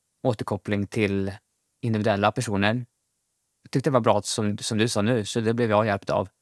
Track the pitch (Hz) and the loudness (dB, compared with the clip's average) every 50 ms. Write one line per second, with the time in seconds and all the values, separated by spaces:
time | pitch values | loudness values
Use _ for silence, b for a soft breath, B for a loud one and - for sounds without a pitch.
0 | _ _ _ _ - 131 110 - - - 107 101 - - 104 101 101 - - 113 | _ _ _ _ -2 -2 -2 -2 -4 -6 -6 -6 -4 -4 -2 -2 -2 -4 -2 0
1 | 107 98 98 98 98 95 98 101 _ _ _ _ _ _ _ _ - 120 113 107 | 0 0 0 0 -2 -4 -6 -10 _ _ _ _ _ _ _ _ -4 -2 -2 0
2 | 104 113 104 98 101 107 - - 120 - 101 98 98 104 113 123 120 - _ _ | 2 0 2 2 2 2 2 0 -4 -2 0 2 2 2 0 0 -6 -10 _ _
3 | _ _ _ _ _ _ _ _ _ _ _ _ _ - - 143 127 160 135 123 | _ _ _ _ _ _ _ _ _ _ _ _ _ -4 -4 -2 0 2 2 2
4 | 110 117 101 104 101 - - - 110 104 101 - - - 117 104 110 120 - 107 | 4 4 2 2 2 -2 -4 -2 -2 -2 -2 -4 -4 -4 0 0 0 2 2 0
5 | 101 110 127 117 104 - - 120 113 110 117 117 120 113 104 104 110 113 101 98 | 0 2 0 0 -2 -2 -4 -2 0 0 0 0 0 2 4 2 4 2 0 -2
6 | - - 71 101 98 98 _ _ | -2 -2 -2 -2 -2 -4 _ _